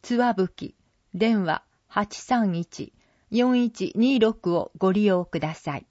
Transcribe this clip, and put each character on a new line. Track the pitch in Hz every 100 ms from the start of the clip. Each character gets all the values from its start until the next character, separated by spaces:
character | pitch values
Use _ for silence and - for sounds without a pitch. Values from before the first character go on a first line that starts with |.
つ | - 240
わ | 247
ぶ | 196 185
き。 | - - - _ _ _
電 | 180 220 220
話、 | 180 156 _ _ _
八 | - 208 -
三 | - 247 214 170
一、 | 170 - 139 _ _ _ _
四 | 220 247 247
一 | 240 - 185
二 | - 240 269
六 | 220 220 - 170
を | - -
ご | 190
利 | 190
用 | 208 180
く | 175 165
だ | 151
さ | 160 - 139
い。 | -